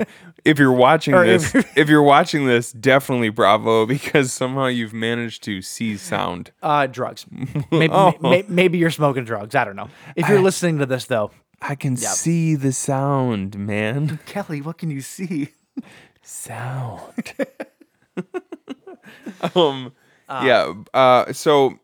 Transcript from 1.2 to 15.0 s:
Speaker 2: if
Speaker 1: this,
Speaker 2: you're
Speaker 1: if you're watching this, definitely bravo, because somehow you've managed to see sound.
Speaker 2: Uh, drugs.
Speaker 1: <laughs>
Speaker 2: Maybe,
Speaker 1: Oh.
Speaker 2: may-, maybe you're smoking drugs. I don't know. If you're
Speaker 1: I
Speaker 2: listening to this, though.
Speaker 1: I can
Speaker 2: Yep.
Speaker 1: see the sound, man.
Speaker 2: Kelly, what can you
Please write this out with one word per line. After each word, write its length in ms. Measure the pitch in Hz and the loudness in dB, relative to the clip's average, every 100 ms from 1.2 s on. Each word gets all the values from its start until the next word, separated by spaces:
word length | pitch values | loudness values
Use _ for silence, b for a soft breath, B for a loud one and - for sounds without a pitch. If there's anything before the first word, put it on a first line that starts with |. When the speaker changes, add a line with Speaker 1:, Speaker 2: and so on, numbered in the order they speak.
Speaker 2:
if 280 | 175 185 151 | 6 4 2
Speaker 1:
this, 20 | |
Speaker 2:
you're 100 | 269 - - | 0 0 2
Speaker 1:
if 140 | 151 | 4
you're 120 | 151 | 6
watching 460 | 147 139 170 156 135 | 8 6 4 0 2
this, 240 | 120 117 | 2 0
definitely 580 | 117 127 135 135 127 113 | -2 2 2 2 -2 -2
bravo, 560 | 113 98 107 113 113 110 | 2 4 4 4 2 2
because 480 | 139 - 156 127 | -2 0 0 0
somehow 320 | - 127 135 131 | -2 -4 -2 -2
you've 280 | 123 110 | -2 -6
managed 500 | 110 113 117 117 - | -6 -4 -4 -6 -10
to 180 | - 95 | -8 -8
see 340 | - - 113 101 | -8 -8 -6 -6
sound. 540 | 95 101 92 90 - _ | -6 -4 -4 -6 -12 _
Speaker 2:
Uh, 240 | 160 147 135 | -2 -2 -2
drugs. 400 | 123 120 123 - - 139 | -4 -8 -10 -16 -12 -8
Speaker 1:
<laughs> 240 | 151 - | -8 -2
Speaker 2:
Maybe, 220 | 160 160 | 0 2
Speaker 1:
Oh. 200 | 185 190 - | 4 4 2
Speaker 2:
may-, 260 | 135 175 202 | 2 2 2
maybe 320 | 180 185 170 | 0 2 2
you're 100 | 165 | 0
smoking 360 | 151 147 131 117 | 0 0 -2 -4
drugs. 280 | 110 107 | -8 -4
I 100 | 139 107 | -2 -2
don't 100 | 98 | -6
know. 140 | 101 B B 170 | -14 B B -4
If 120 | 156 | 2
you're 120 | 202 | 4
Speaker 1:
I 20 | |
Speaker 2:
listening 380 | 185 180 175 156 | 4 0 -2 -2
to 80 | 135 | -2
this, 180 | 127 - | -4 -2
though. 240 | 120 104 - _ _ | -2 -2 -8 _ _
Speaker 1:
I 140 | - 139 | -10 -6
can 160 | 143 123 | -4 -4
Speaker 2:
Yep. 20 | 107 | -4
Speaker 1:
see 440 | 95 160 170 160 151 | -4 -2 0 0 0
the 160 | 135 | -2
sound, 840 | 127 - 135 139 139 127 107 95 101 | -2 -4 -2 0 0 0 -2 -6 -8
man. 600 | 101 104 107 139 151 160 - | -6 -2 -2 -2 -4 -6 -10
Speaker 2:
Kelly, 360 | 202 196 147 | -12 -10 -10
what 160 | 151 170 | -10 -10
can 120 | 165 | -8
you 120 | 139 | -8